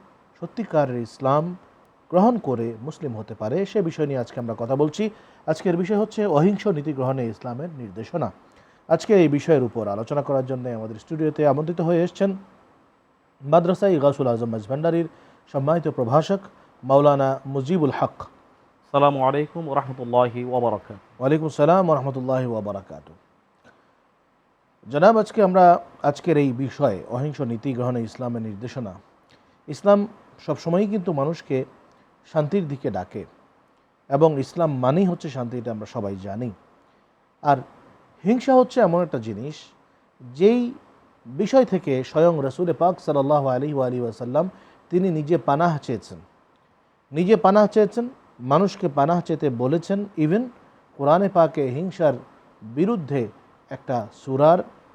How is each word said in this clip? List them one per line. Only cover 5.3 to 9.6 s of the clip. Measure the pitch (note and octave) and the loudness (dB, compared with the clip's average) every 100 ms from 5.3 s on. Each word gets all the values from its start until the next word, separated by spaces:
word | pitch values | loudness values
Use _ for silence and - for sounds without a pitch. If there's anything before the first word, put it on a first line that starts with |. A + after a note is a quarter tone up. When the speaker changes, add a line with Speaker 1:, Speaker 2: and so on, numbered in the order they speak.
| _ - | _ -6
Speaker 1:
আজকের | D#3 F#3+ E3+ | -2 0 0
বিষয় | F3+ G3+ | 0 0
হচ্ছে | G#3+ - G#3 | -2 -2 2
অহিংস | D3 F#3 G3+ G#3 | 4 4 2 -2
নীতি | D3+ D3 | -2 -4
গ্রহণে | C3 B2+ C3+ A#2 | -4 -2 -2 -6
ইসলামের | G2+ B2 A#2+ F3 D3 | -8 -12 -10 -12 -12
নির্দেশনা। | A2 F#2 G#2+ F3 A2+ - _ _ _ _ - | -14 -14 -10 -6 -6 -8 _ _ _ _ -2
আজকে | E3 - | 0 4
এই | G3+ D#3 | 4 4
বিষয়ের | C#3+ F3 D3+ | 2 2 2